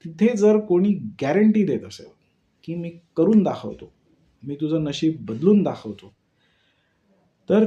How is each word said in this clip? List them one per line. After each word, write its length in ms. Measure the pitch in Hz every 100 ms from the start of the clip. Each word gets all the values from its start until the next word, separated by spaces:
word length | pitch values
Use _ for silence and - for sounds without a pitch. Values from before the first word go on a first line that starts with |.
तिथे 320 | 165 160 220 226
जर 220 | 208 214
कोणी 300 | 208 175 202 175 113 -
गॅरंटी 420 | 135 175 214 214
देत 160 | 175 120
असेल 220 | 95 - - _ _ _ _ _
की 100 | -
"मी 160 | 170 170 165 _ -
करून 260 | 170 220
दाखवतो, 500 | 160 117 107 104 - _ _ _ _ _
मी 120 | 131
तुझं 300 | 143 156 160
नशीब 320 | 151 139 160 160
बदलून 420 | - 113 175 208
दाखवतो", 500 | 156 117 110 98 95 _ _ _ _ _ _ _ _ _ _ _ _ _ _
तर 140 | 196